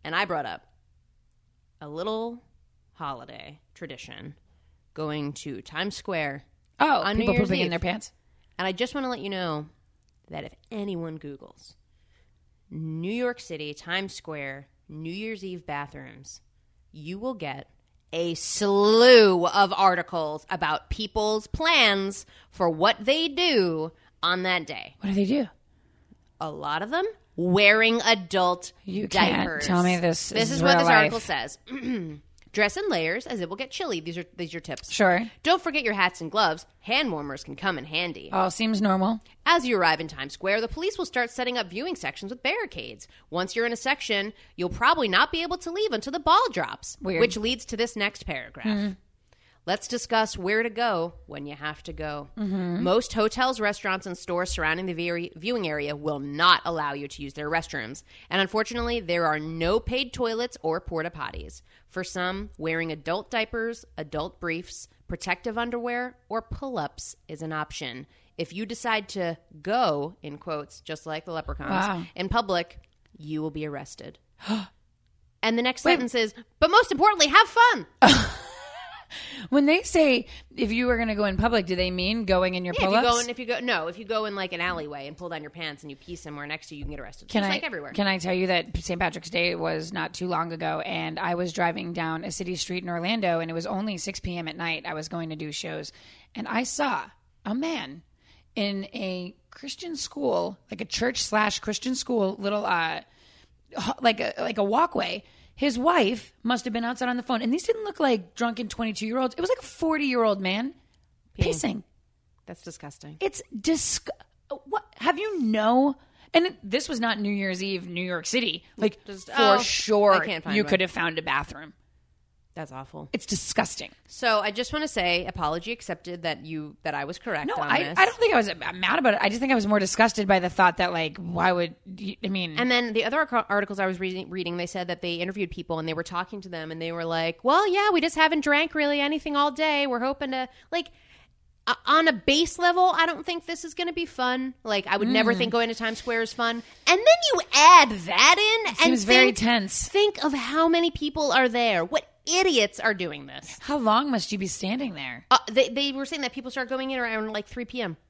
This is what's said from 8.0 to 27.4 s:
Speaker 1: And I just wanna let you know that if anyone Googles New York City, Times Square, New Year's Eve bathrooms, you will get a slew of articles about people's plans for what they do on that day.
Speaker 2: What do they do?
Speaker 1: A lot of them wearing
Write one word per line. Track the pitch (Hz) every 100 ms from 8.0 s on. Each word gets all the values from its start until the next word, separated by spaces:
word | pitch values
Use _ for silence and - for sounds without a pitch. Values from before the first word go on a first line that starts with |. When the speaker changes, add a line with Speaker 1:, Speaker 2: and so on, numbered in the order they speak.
| - _ _ _ _ -
Speaker 1:
And | 190
I |
just | 185 247
wanna | 285 262
let | 247
you | 196
know | 190 175 151 151 _ _ _ _ _ _
that | 156
if | - _ _
anyone | 220 202 175 165 156
Googles | 143 139 - - - _ _ _ _ _ _ _ _ _ _
New | 156 160 160 175
York | 233 247 240
City, | - 160 151
Times | 147 - 185 196
Square, | - - 151 139 135 139 _ _
New | 151 160
Year's | 185 220 214
Eve | 190 180 175
bathrooms, | 143 143 143 131 113 139 - _ _ _ _ _
you | - 151 190
will | 247
get | 226 151 135 - _ _ _ _
a | 160 170 160
slew | - - 202 202 208 226 247 240 208 180 175
of | 196 196
articles | 196 196 180 170 175 156 151 -
about | 180 156 151 -
people's | - 214 220 214 214 -
plans | - 320 320 226 196 196 196 - - _
for | - 175
what | 156 196 233
they | 214 302 330
do | 277 349 254 180 160 160 _ _ _
on | 170 185
that | 185 180 156
day. | 120 - _
Speaker 2:
What | 196
do | 196
they | 196
do? | 285 226 _ _ _ _ _ _ _ _ _
Speaker 1:
A | 156
lot | 151 147 151
of | 208
them | 320 403 427 _
wearing | -